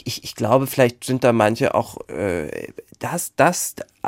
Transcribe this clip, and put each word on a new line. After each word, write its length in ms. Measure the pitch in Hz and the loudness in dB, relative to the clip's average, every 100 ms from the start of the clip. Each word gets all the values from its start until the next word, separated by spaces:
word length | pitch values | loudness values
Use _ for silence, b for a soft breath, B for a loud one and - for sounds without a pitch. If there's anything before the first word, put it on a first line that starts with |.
| - | -8
ich, 200 | - - | -10 -10
ich 100 | - | -4
glaube, 320 | 113 127 135 | 2 2 2
vielleicht 380 | - 123 120 - | 2 2 2 -4
sind 200 | 127 123 | 0 2
da 80 | |
manche 420 | 117 107 113 139 - | 4 4 2 0 0
auch, 340 | 113 - - | -2 -6 -12
äh, 640 | 69 98 87 76 50 - - - - | -6 -2 -2 -4 -8 -12 -14 -20 -10
das, 340 | 123 170 - - | -6 -6 -4 2
das, 380 | 147 180 - - - _ | 2 2 -4 -8 -16 _